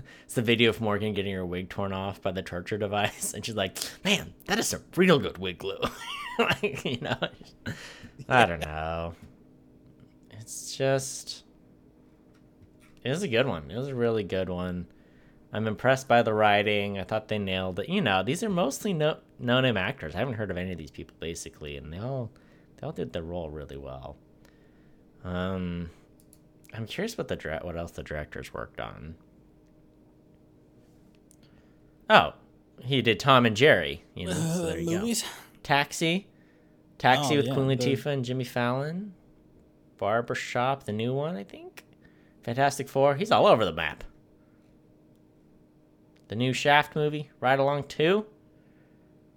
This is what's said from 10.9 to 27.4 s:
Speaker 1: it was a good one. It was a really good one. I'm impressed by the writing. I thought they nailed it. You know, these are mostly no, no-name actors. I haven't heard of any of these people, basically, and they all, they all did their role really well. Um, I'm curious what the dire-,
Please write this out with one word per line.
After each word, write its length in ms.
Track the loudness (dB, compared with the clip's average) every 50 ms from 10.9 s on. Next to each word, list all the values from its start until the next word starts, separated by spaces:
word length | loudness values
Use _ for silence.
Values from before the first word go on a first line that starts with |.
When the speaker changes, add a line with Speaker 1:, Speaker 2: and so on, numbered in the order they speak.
| 2 0 -2 -4 -10 -10 -10 -12 -14 -14 -14 _ -20 -20 _ -20 -20 _ _ -20 _ _ _ -20 -20 _ _ _ _ _ _ -20 _ _ -20 -20 -20 -20 -20 -20 -18 -10
Speaker 1:
it 60 | -6 -4
was 140 | -4 -2 -2
a 40 | 0
good 200 | 0 0 0 0
one. 200 | -4 -6 -8 -8
It 40 | -8
was 120 | -8 -8 -6
a 60 | -4
really 260 | 0 0 0 0 0
good 260 | -2 -2 -2 -2 -2 -2
one. 380 | -4 -4 -4 -4 -4 -6 -8 -10 -16 -20 -20 _ _ -20 -20 -20 -20 -20 -16 -8
I'm 140 | -6 -4 -2
impressed 400 | -2 -4 0 2 2 2 2 4
by 160 | 4 6 6
the 100 | 6 4
writing. 640 | 4 4 6 6 6 6 4 4 2 2 0 -2 -4
I 60 | -6
thought 240 | -6 -4 -4 -4 -4
they 140 | -2 -4 -2
nailed 400 | -2 -2 -2 -2 -2 -2 -4 -4
it. 80 | -4 -2
You 120 | -2 0
know, 200 | 2 2 2 2
these 220 | 2 0 -2 -2 -2
are 40 | -2
mostly 440 | 0 0 0 0 -2 -4 -4 -4
no, 240 | -2 2 0 0 0 -2 -10 _ -14 -8
no-name 360 | -2 2 2 4 4 4 2
actors. 380 | 2 0 -2 -4 -6 -8 -8 -4
I 40 | -4
haven't 140 | -2 -2 -2
heard 180 | -4 -4 -4
of 40 | -4
any 140 | -4 -4 -6
of 80 | -6 -8
these 140 | -10 -14
people, 240 | -12 -14 -14 -14 -12 -10
basically, 580 | -8 -8 -8 -8 -10 -14 -14 -14 -12 -10 -10
and 160 | -10 -10 -10
they 60 | -10 -8
all, 320 | -6 -6 -6 -6 -6 -8 -10 -16 -20 -20 -20 -20 -20 -20 -16
they 100 | -12 -10
all 60 | -10
did 200 | -6 -6 -8 -6
their 120 | -6 -8 -6
role 260 | -6 -6 -6 -6 -8
really 260 | -8 -10 -12 -12 -12
well. 400 | -12 -12 -12 -12 -12 -12 -14 -14 -16 _ _ -20 _ -20 -20 _ -20 _ -20 -20 -20 -20 -20 -20 -20 -20 -20 _ -14 -10
Um, 680 | -6 -4 -4 -2 -2 -4 -4 -4 -4 -4 -6 -8 -10 -12 -18 -20 _ -20 -20 -20 -20 -20 -20 _ _ _ -20 -20 -16
I'm 140 | -12 -12 -10
curious 320 | -8 -6 -6 -6 -6 -6 -6
what 80 | -6
the 80 | -6 -6
dire-, 240 | -6